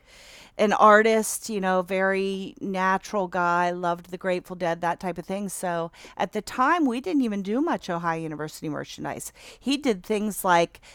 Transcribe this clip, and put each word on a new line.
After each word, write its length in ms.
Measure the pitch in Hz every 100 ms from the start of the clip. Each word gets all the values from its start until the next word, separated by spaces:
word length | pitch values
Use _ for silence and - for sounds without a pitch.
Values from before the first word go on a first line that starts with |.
| _ - - - - -
an 160 | 208
artist, 760 | - 214 208 220 220 214 - -
you 120 | 208
know, 200 | 190 185
very 720 | 180 190 190 190 196 190 190 -
natural 680 | 202 190 190 190 - 214 180
guy, 440 | 185 175 175 175
loved 400 | 175 180 175 170
the 60 | 180
Grateful 380 | 190 180 - 180
Dead, 260 | 175 170
that 180 | 170 170
type 180 | 180 170
of 80 | 170
thing. 240 | 196 202
So 420 | - 185 170 165 - - -
at 160 | 190
the 80 | 214
time, 440 | - - 262 349 277
we 160 | 233
didn't 220 | 370 302
even 200 | 240 202
do 180 | 190 233
much 280 | 330 226 -
Ohio 320 | 170 170 165
University 480 | 160 156 156 - 160
merchandise. 640 | 143 135 - 147 - - - - -
He 180 | - 285
did 260 | 285 196
things 420 | - 214 214 185 190
like 360 | 170 170 - -